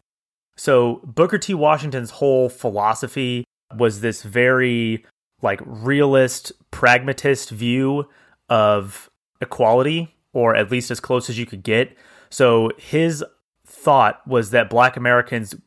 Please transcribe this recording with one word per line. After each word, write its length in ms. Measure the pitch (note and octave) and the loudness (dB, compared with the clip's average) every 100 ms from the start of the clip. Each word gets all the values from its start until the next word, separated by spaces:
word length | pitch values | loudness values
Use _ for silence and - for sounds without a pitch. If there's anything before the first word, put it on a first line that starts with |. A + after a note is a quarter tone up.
| _ _ _ _ _ - | _ _ _ _ _ -6
So 440 | - B2+ A#2+ A#2+ | 2 4 2 -2
Booker 340 | D3 A#2 E3+ G#3+ | -6 0 0 0
T. 160 | - | -4
Washington's 600 | F3+ D3+ D3+ D3 C3 A#2 | 0 2 0 -2 -8 -10
whole 360 | - C#3 C3 B2+ | -2 0 2 0
philosophy 960 | - A#2+ G2+ G#2+ A2+ B2+ C#3 B2 B2 - _ _ A2 | -4 -6 -2 -2 -2 -6 -6 -6 -6 -10 _ _ -2
was 260 | A#2 G2+ | -2 0
this 200 | A2+ - | -6 -6
very, 800 | G#2 A#2+ B2 B2+ B2+ A#2 A2+ A2 - _ _ _ | -4 0 2 2 0 -2 -4 -6 -10 _ _ _
like, 180 | A2 G2 | -4 -4
realist, 880 | - A2 A#2+ C#3 C#3+ C3+ B2+ - - - _ | -8 -8 -2 2 4 4 2 0 -14 -20 _
pragmatist 800 | - B2 B2 C3+ C3 C#3+ C3 - | 0 4 4 2 -2 -2 -2 -4
view 560 | G#2+ A#2+ B2+ C3+ C#3+ C#3 _ _ _ - | -6 -2 0 0 -2 -6 _ _ _ -2
of 600 | A2+ G#2+ G#2 G2 - - _ _ _ | 2 4 2 -2 -14 -20 _ _ _
equality, 720 | - - A2 A#2+ C#3 E3 E3 _ _ | -10 0 2 2 0 -4 -8 _ _
or 220 | B2 A#2 | -2 0
at 160 | A2 G2+ | 0 0
least 220 | B2 A#2+ | -4 -6
as 80 | A#2+ | -10
close 280 | - B2+ B2 | -4 -4 -4
as 80 | A2+ | -8
you 100 | A#2 | -10
could 180 | F#2+ | -10
get. 320 | G2+ A2 C3 _ _ _ _ | -2 0 -2 _ _ _ _
So 400 | - B2+ A#2 A2+ - | 0 4 4 2 -4
his 460 | - D3 E3 D3+ - _ _ _ _ | -4 -2 0 -2 -10 _ _ _ _
thought 580 | - D#3 C3+ G#2+ - - | -4 2 4 4 0 -2
was 220 | B2+ G#2 | -2 0
that 200 | A#2+ G#2 | 0 2
Black 260 | A#2 B2+ B2+ | 2 2 2
Americans 600 | A#2+ B2 A#2+ A#2+ G#2 - | 2 2 2 -6 -8 -14